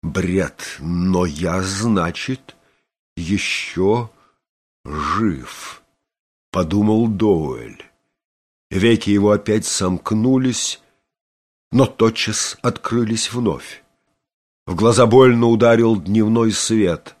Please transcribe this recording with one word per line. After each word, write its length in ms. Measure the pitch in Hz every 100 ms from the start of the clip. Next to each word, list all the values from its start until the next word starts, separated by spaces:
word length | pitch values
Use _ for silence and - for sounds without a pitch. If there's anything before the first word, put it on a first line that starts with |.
«Бред, 720 | 85 95 90 92 78 - - -
но 460 | 78 87 90 92 90
я, 380 | 73 87 90
значит, 920 | 95 98 117 101 85 - - 131 - _ _ _ _ _ _ -
еще 960 | 82 101 - - - - 95 113 120 _ _ _ _ _ _ _ -
жив», 960 | 76 73 101 110 71 62 - - - _ _ _ _ _ _ _
подумал 560 | - 85 98 107 110 117
Доуэль. 760 | 101 107 87 76 60 57 - - _ _ _ _ _ _ _ _
Веки 400 | 98 110 113 104
его 220 | 101 104
опять 340 | 104 - 107 -
сомкнулись, 1160 | - 95 90 - 110 120 131 131 117 - - _ _ _ _ _ _ _ _ _
но 140 | 127 131
тотчас 720 | - 113 113 - 104 - -
открылись 720 | 123 - - 117 113 110 -
вновь. 520 | 120 113 67 - - _ _ _ _ _ _ _ _ -
В 100 | 87
глаза 300 | 110 113 117
больно 420 | 123 131 117 117
ударил 520 | 113 117 117 113 107
дневной 520 | 82 107 107 113 113
свет. 640 | 104 - 110 95 80 - _